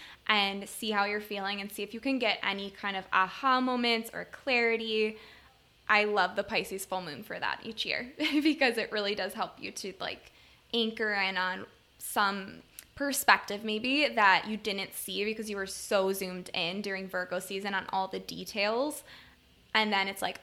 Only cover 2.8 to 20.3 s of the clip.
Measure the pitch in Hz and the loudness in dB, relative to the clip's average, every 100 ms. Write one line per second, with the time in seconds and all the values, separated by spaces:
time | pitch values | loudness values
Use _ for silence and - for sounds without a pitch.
2.8 | 202 190 185 185 185 - 269 254 254 247 | -6 -6 0 2 2 2 2 4 4 2
3.8 | 240 226 233 - 175 - - 247 233 226 | 2 2 0 -8 -10 -8 0 4 4 2
4.8 | 226 220 214 214 - - - _ _ _ | 0 2 2 -2 -16 -20 -20 _ _ _
5.8 | - 214 208 208 185 202 202 220 - 190 | 2 4 6 4 2 2 -2 -2 -2 -6
6.8 | - 185 175 143 214 180 101 - - 220 | -6 -6 -6 -10 -8 -6 -4 -4 -8 -8
7.8 | - - 247 - 311 294 302 294 262 233 | -2 -2 -4 -2 0 4 4 4 2 2
8.8 | 202 214 202 208 190 220 180 - 190 - | -2 -2 -2 -2 -4 -2 -6 -6 -12 -10
9.8 | 196 180 - - - - - - - 233 | -10 -8 -8 -8 -14 -20 -20 -20 -4 0
10.8 | 220 220 220 202 190 190 185 190 - - | 0 0 0 2 0 0 0 -2 -8 -18
11.8 | _ - - 240 202 196 190 82 - - | _ -14 -6 2 2 2 -6 -12 -20 -20
12.8 | - - 277 269 - 196 - 202 220 214 | -18 -4 -2 0 8 8 6 -6 -4 -2
13.8 | 247 277 277 233 202 180 208 214 214 196 | 0 2 2 6 6 6 4 -4 -4 -4
14.8 | 196 - - 190 208 220 214 202 190 - | -6 -8 -8 -4 -2 -4 -6 -6 -6 -8
15.8 | - 202 190 196 185 180 175 - 170 196 | 0 2 4 0 -4 -8 -6 -4 -2 -2
16.8 | 202 190 190 185 180 185 185 196 202 196 | -4 -4 -4 -6 -4 -4 -4 -6 -2 -4
17.8 | - 190 190 190 190 - 185 214 208 226 | -2 -2 -2 -4 -8 -10 -8 -2 0 2
18.8 | 294 302 - - - - _ _ _ 220 | -2 -4 -12 -20 -20 -20 _ _ _ 2
19.8 | 214 196 196 196 190 | 2 2 0 -2 -4